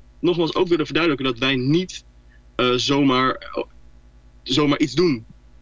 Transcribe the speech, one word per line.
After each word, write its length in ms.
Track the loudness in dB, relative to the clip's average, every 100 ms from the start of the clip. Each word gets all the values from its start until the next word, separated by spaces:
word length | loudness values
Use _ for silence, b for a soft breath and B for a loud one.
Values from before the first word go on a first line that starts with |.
| -20 -4
nogmaals 360 | -2 0 0 0
ook 120 | 0
willen 180 | 0 0
verduidelijken 460 | -2 0 0 -2
dat 80 | -2
wij 160 | -2 0
niet, 480 | 2 0 0 -8 -20 -20 -20 b -10 -2
eh, 160 | 0 2
zomaar, 720 | 0 2 2 2 0 -2 -8 -10 -10 -14 -20 -20 -20 -20 -20 -18
zomaar 360 | -4 0 2 2
iets 140 | 0
doen. 320 | 2 0 0 -6 -20 -20 -20